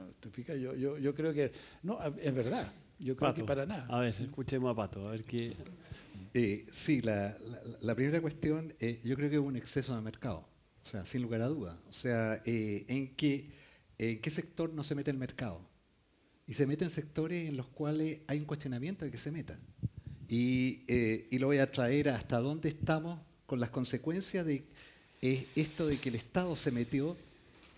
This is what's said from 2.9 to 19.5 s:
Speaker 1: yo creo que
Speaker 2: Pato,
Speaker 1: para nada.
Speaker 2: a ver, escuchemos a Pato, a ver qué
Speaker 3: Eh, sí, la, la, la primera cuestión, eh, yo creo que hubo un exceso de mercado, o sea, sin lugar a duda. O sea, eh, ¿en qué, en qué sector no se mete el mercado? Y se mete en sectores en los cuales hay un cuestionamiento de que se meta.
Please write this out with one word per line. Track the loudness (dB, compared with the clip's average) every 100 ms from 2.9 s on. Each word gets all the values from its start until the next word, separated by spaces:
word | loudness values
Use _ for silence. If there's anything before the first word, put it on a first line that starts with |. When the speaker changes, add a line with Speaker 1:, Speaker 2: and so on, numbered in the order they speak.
| -8
Speaker 1:
yo | -4 2
creo | 2
que | 2
Speaker 2:
Pato, | 0
Speaker 1:
para | 0 0
nada. | -4 -2
Speaker 2:
a | 2
ver, | 2 0
escuchemos | -4 -4 -2 0 2
a | 0
Pato, | -2 -4 -6
a |
ver | -6 -2
qué | 0 0 -4 -12 -16 -14 -16 -14 -16 -2
Speaker 3:
Eh, | 4 4 2 -4
sí, | -4 2 4
la, | 4 2 2 -2
la, | -10 -10 -10 -4
la | 0 2
primera | 2 2
cuestión, | 0 0 0 2 -2 -2
eh, | -2 -2
yo | -2 0
creo | 2
que | 2
hubo | 2
un | 0
exceso | -2 -2 0 -2
de |
mercado, | -4 -6 -4 -4 -8 _ _ _
o | -10
sea, | -8 -4
sin | -2
lugar | 0 2
a | 0
duda. | 0 -4 -8 -12
O |
sea, | -4 0 2 2 0 0
eh, | 0 0 -2 -2
¿en | -2 -2 0
qué, | 2 2 -2 -18 -20 -20 -16 -2
en | -2 0
qué | -2
sector | -4 -4 -4 -4
no | -2
se | -4 -2
mete | -2
el | -2
mercado? | -4 -4 -6 -6 -12 _ _ _ _ _ _ _ -4
Y | 2
se | 2
mete | 2 0
en |
sectores | -4 -4 -2 0 0 -2
en | -4
los | -6
cuales | -4 0 2 0 -2 -2
hay | -2
un | -2
cuestionamiento | -4 -4 -4 -4 -4 -6
de |
que | -6
se | -6
meta. | -6 -8